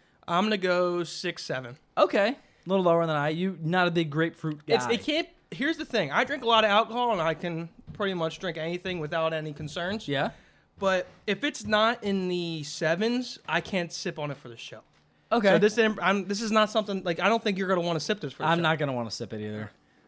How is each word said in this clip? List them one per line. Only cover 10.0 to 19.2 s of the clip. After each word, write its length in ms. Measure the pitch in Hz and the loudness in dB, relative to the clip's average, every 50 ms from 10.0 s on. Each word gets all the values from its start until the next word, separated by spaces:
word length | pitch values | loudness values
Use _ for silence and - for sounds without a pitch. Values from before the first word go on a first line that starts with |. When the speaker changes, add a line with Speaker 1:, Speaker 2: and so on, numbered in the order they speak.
| - | -4
Speaker 2:
Yeah. 260 | - 139 135 156 233 - - - _ _ _ _ _ _ - | -2 -2 0 0 -2 -4 -8 -20 _ _ _ _ _ _ -2
Speaker 1:
But 280 | 196 190 190 180 - - - - - | 0 2 2 2 0 -4 -12 -14 -4
if 180 | - 196 202 - | -4 -4 -2 -2
it's 200 | 294 - - 220 | -4 -4 -4 -4
not 400 | 202 214 208 220 226 240 - - | 0 2 4 4 4 2 0 -2
in 240 | 202 196 190 185 180 | -2 0 0 0 0
the 340 | 180 175 170 170 165 160 147 | -2 -2 -2 -4 -4 -6 -8
sevens, 720 | 143 - - 170 156 165 175 214 233 240 254 247 - - - - - | -8 -8 -4 0 0 0 2 0 0 0 0 -2 -6 -10 -14 -8 -2
I 140 | 156 170 170 | -2 -2 -2
can't 280 | - - 185 175 165 | -2 -4 -4 -4 -4
sip 280 | - - - 185 151 160 | -8 -8 -8 -8 -6 -6
on 120 | 147 147 | -6 -6
it 60 | 139 | -6
for 140 | - - 123 | -8 -12 -18
the 60 | 117 - | -16 -16
show. 220 | - - 123 107 - _ _ _ _ _ _ _ _ - | -16 -16 -16 -18 -20 _ _ _ _ _ _ _ _ 0
Speaker 2:
Okay. 180 | 226 240 202 196 | 2 4 6 6
Speaker 1:
So 100 | 185 165 | 6 8
this, 200 | 196 214 208 233 | 6 6 6 6
I'm, 480 | 220 220 214 - 170 180 196 202 185 | 2 2 2 2 2 2 2 2 0
this 140 | 180 202 196 | -2 -4 -4
is 100 | 233 214 | -2 2
not 200 | 220 220 214 208 | 4 4 4 4
something, 320 | - 226 202 - 196 190 - | 2 -2 -2 -2 -4 -4 -2
like, 160 | 180 170 170 | -2 -2 2
I 80 | 180 196 | 2 2
don't 140 | 226 226 - | 2 2 2
think 160 | 214 196 185 | 0 -2 0
you're 100 | 196 180 | 0 0
gonna 140 | 190 175 170 | 2 2 2
wanna 180 | 175 170 156 | 0 0 -2
sip 180 | - - 214 202 | 0 -2 -2 -2
this 120 | - 139 - | -2 -10 -8
for 100 | - 156 | -2 0
the 40 | 156 | 2
Speaker 2:
I'm 100 | 165 170 | 2 2
Speaker 1:
show. 40 | 170 | 4
Speaker 2:
not 160 | 156 160 143 | 2 2 2
gonna 160 | 151 139 131 | 0 -2 -2
wanna 160 | 123 117 110 | -2 -4 -4
sip 220 | - - | -6 -8